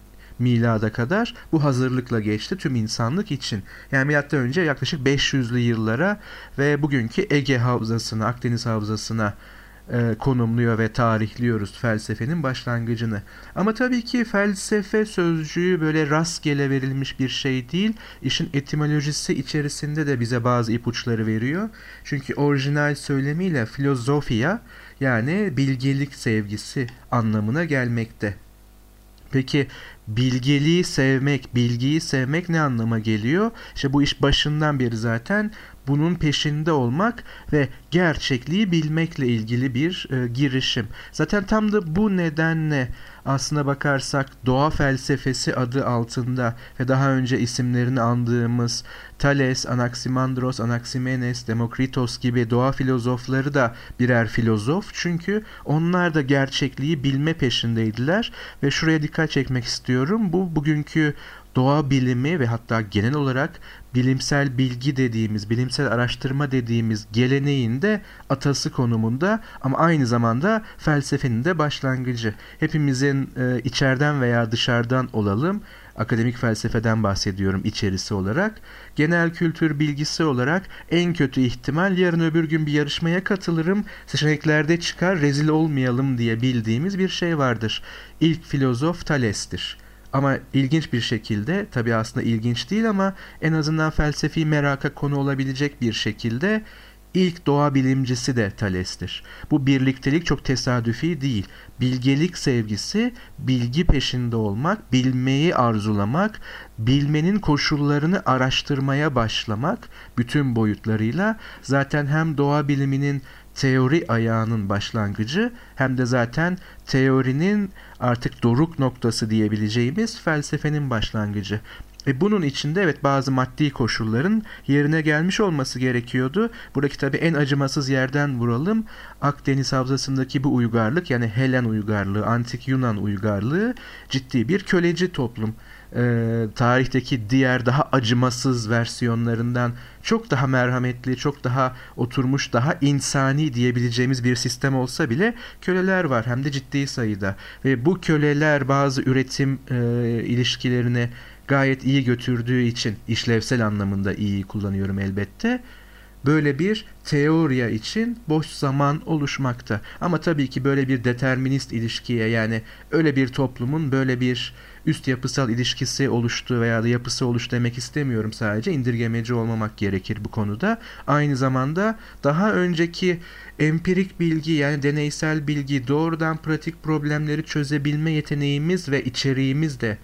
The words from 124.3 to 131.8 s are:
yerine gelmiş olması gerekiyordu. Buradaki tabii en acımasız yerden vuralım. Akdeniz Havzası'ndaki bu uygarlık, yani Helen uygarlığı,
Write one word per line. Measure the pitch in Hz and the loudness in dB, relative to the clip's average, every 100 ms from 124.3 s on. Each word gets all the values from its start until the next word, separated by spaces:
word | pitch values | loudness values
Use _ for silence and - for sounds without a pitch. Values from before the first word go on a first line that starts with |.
| 220 214 - - | 0 -2 -10 0
yerine | 143 147 160 | 2 4 2
gelmiş | 156 151 175 - | 2 2 0 2
olması | 208 151 131 127 | 0 0 -2 -2
gerekiyordu. | 127 123 120 131 127 151 226 - - - | 0 0 -2 -2 0 0 -2 -4 -6 -2
Buradaki | 139 - | -2 0
tabii | 139 139 | -2 0
en | 165 | 0
acımasız | 151 139 143 135 156 131 | 2 2 2 0 0 0
yerden | 135 131 143 143 127 | 0 0 0 0 0
vuralım. | 120 117 165 226 214 - - - | 0 0 0 0 -2 -12 -18 -4
Akdeniz | 139 143 - 135 131 | -2 -2 0 0 0
Havzası'ndaki | 135 127 135 - 135 131 143 | 0 0 -2 0 -2 0 0
bu | 139 123 | 2 2
uygarlık, | 117 120 110 160 175 | 2 2 2 0 0
yani | 123 117 | -2 0
Helen | 107 131 127 120 | 0 0 2 0
uygarlığı, | 110 | -2